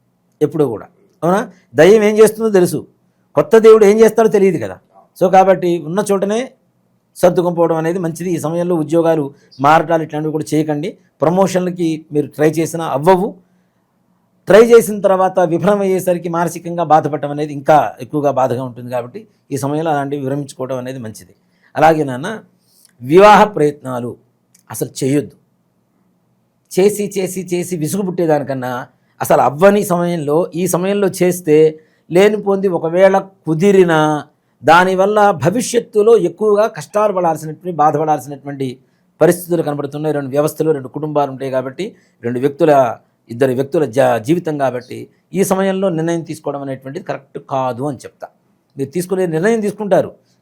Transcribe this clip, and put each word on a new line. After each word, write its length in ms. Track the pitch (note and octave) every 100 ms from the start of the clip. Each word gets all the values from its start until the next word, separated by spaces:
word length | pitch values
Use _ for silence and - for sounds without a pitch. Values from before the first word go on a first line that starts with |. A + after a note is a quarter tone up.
| _ _ _ -
ఎప్పుడూ 260 | D3 D#3 C#3
కూడా. 180 | G2+ - _ _ -
అవునా? 260 | E3 G3 A#3+ _ _
దయ్యం 280 | A#2+ F3 A3
ఏం 160 | G#3 G#3+
చేస్తుందో 320 | A3 G#3+ A3+
తెలుసు, 360 | G3 E3 C#3 - _ _ _ _
కొత్త 240 | - D#3 A3+
దేవుడు 260 | A3 A3
ఏం 160 | G3 A3
చేస్తాడో 280 | A3 A3 A3
తెలియదు 360 | G3+ F#3+ D#3+
కదా. 140 | G2+ F2+ _ _ _ -
So 100 | F#3
కాబట్టి 500 | F#3 F#3+ F3+ F3 E3+ D3+
ఉన్న 180 | F#3 G3+
చోటనే 400 | G3 F#3+ A3 C4 _ _ _ _ _ _ -
సర్దుకొని 400 | F3+ F#3 F3 E3+
పోవడం 200 | E3 E3
అనేది 220 | D#3+ F#3+
మంచిది. 320 | E3 D#3 F3+
ఈ 80 | D#3+
సమయంలో 360 | D3+ E3+ F3
ఉద్యోగాలు 600 | E3+ C#3+ E3 E3 D#3+ C#3 - _ -
మారటాలు 420 | C#3 D#3+ D#3+ E3
ఇట్లాంటివి 300 | D#3 D3+ D#3
కూడా 120 | D3+ -
చేయకండి. 440 | D3+ D#3 D3 F3+ - _ -
ప్రమోషన్లకి 840 | D3 F3+ F#3 F#3 F3+ F3+ E3 D#3 -
మీరు 140 | D3 D3
ట్రై 240 | - D#3
చేసినా 340 | D#3 D#3 E3
అవ్వవు. 500 | D#3+ C3+ D#3+ F#3 A3 - _ _ _ _ _ _ _ _ _ _ -
ట్రై 180 | G3
చేసిన 360 | A#3 A#3 F#3 G#3
తర్వాత 400 | F#3+ F#3 F#3 F#3
విఫలమయ్యేసరికి 880 | E3+ E3 F3 G#3 G3 F#3 E3+ F3 E3+
మానసికంగా 560 | E3 E3+ E3 E3+ F3
బాధపడటం 460 | D#3+ D#3 D3 C#3+ C#3+
అనేది 220 | D3 D3+
ఇంకా 420 | C#3+ C3 D3+ A2+ -
ఎక్కువగా 300 | B2 D3+ C#3+
బాధగా 340 | C3 B2+ B2
ఉంటుంది. 260 | B2+ A#2 B2
కాబట్టి 380 | B2 B2 G#3 A3 _ -
ఈ 40 | C#3
సమయంలో 340 | C#3 D3+ E3
అలాంటివి 320 | C#3+ C#3 D3
విరమించుకోవడం 560 | C3 C#3+ C3+ - B2+ C3
అనేది 200 | B2 C3+
మంచిది. 360 | A2 G#2 F2+ _ _ _ _ C3
అలాగే 280 | D#3 D#3
నాన్న, 360 | C#3+ B2+ F3+ A2 - _ _ _ _ -
వివాహ 420 | B2 F3 G#3 F#3+
ప్రయత్నాలు 720 | F#3 D#3+ D3+ C#3+ C3 B2 B2 - _ _ _ _ -
అసలు 340 | A#2 C3+ -
చేయొద్దు. 320 | C3+ C#3+ G#2+ _ _ _ _ _ _ _ _ _ _ _ _ _ _ F3+
చేసి, 320 | G3+ G3+ G#3 G3
చేసి, 300 | F3+ F#3+ F3
చేసి 220 | F3 F3 E3
విసుగు 260 | D3+ F#3+
పుట్టేదానికన్నా 840 | F#3 F3+ E3 D3 C3 C3+ B2+ B2 C#3 _ _ -
అసలు 200 | - D#3
అవ్వని 440 | B2 C#3+ G3 G#3
సమయంలో, 640 | G3 F3 F3 F3 C#3+ D3+ F#3
ఈ 120 | D#3+ F3+
సమయంలో 420 | E3+ F#3 G3+ F#3+ F#3
చేస్తే 580 | F3+ F3+ D#3+ D3+ D#3 D#3 _ _ -
లేనిపోంది 580 | E3 G#3 G#3+ G3 G3 G3
ఒకవేళ 500 | E3 D#3+ F3 F#3+ G3
కుదిరినా 1080 | F#3+ _ D#3 D#3 G3+ G3 E3+ D#3+ D#3 D3+ - _ _ _
దానివల్ల 680 | D3 E3 F#3 F#3 G3 G#3+ G3+
భవిష్యత్తులో 840 | E3 D3 A#3 - A#3 - G#3 G#3 A3
ఎక్కువగా 500 | E3+ - G#3+ G3+ A3
కష్టాలు 460 | F#3 - G#3 G#3
పడాల్సినటువంటి, 640 | F#3 E3+ D#3 D#3 D3+ F3+ D#3+
బాధపడాల్సినటువంటి 1000 | D#3 D3 D#3 D3 C3 C#3 C#3 C#3 C3 A#2+ _ _ _ -
పరిస్థితులు 420 | D#3 F3 E3 E3+
కనబడుతున్నాయి. 520 | D3 C#3+ C#3 D3 D#3
రెండు 160 | C#3+ C3+
వ్యవస్థలు, 400 | C#3+ D3+ - D#3+
రెండు 180 | D3 B2+
కుటుంబాలు 420 | D3 D#3 D3 C#3
ఉంటాయి 200 | C3 C3+
కాబట్టి, 460 | C3 C3 C3 G#3+ - _ _
రెండు 160 | A#2 B2
వ్యక్తుల, 580 | C#3+ C#3+ D#3+ C#3 A#2+ - _ _ -
ఇద్దరు 220 | A#2 C3+
వ్యక్తుల 320 | B2+ C3+ F3
జ-, 380 | C3+ C3 B2+ A#2
జీవితం 360 | A2+ F3 F3 D3
కాబట్టి 500 | C3+ A#2+ A#2 A#2 A#2 _ _
ఈ 100 | E3+
సమయంలో 440 | F#3+ F#3+ G3 F#3+ G3
నిర్ణయం 320 | D#3 E3 E3+
తీసుకోవడం 420 | D#3 D3 C#3+ C#3+
అనేటువంటిది 420 | C#3 C3 C3+ D3+
కరెక్ట్ 340 | - C#3 _ - -
కాదు 320 | C3+ C3 A#2+
అని 140 | D3 B2
చెప్తా. 300 | - - - _ _ _ _ C#3
మీరు 120 | C3+
తీసుకునే 360 | F3 F3+ F#3+ F3+
నిర్ణయం 340 | D#3 G3+ A#3
తీసుకుంటారు, 540 | G3+ - G3+ F3 G#2+ - _ _